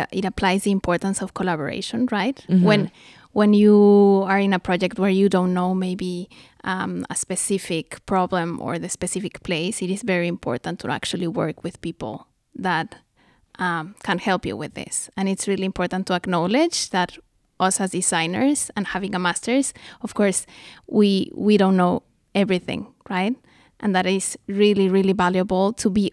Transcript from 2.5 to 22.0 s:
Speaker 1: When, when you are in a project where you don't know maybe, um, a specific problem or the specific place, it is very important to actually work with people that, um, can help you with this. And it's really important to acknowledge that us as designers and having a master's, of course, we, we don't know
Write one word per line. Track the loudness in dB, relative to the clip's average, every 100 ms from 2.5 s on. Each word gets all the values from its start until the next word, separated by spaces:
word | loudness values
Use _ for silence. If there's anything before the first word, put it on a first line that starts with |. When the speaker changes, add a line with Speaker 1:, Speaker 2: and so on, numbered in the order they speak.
| 4
Speaker 1:
When, | 6 4 0 -8 -20 -20 -6
when | 2 4
you | 6 8 8 8 8 8 6 2
are | 0
in | 2
a | 0
project | 0 0 -2 0
where | 0
you | 4 4
don't | 2 2
know | 0 0
maybe, | -2 -2 -4 -6 -6 -10 -16 -20 _
um, | -8 -6 -6 -6 -8
a | -8
specific | -6 -6 -2 -2 -2 -6 -6 -12 -2
problem | 0 0 -2 -4 -6
or | -6 -6
the | -8
specific | -8 -6 -6 -8 -10
place, | -6 -4 -4 -4
it | -6
is | -4
very | -2 -2 -2
important | -4 -6 -6 -6 -8
to | -6
actually | -6 -6 -6 -4
work | -4 -4 -6
with | -12 -10
people | -12 -10 -10 -12 -16 _ _
that, | -8 -4 -2 -4 -12 _ _ _ _ _ -8
um, | -6 -4 -8 -10
can | -6 -4
help | -2 -2 -4
you | -8
with | -10 -12
this. | -10 -10 -8 -4
And | -2
it's | -2 -2
really | -2 -4
important | -4 -4 -4 -2
to |
acknowledge | -2 -2 -2 0 2 0 -2 -4
that | -2 -2 -6 -20 _ _ -4
us | -2 0
as | -2
designers | -2 -2 0 -2 0 0 0 -4 -6
and | -6
having | -4 -4 -2
a |
master's, | -2 -2 0 0 0 -6 -18 -12
of | -6
course, | 0 0 0 -6 -14 -20 -20 -2
we, | 2 4 4 -2
we | -2 4 4
don't | 6 4
know | 2 0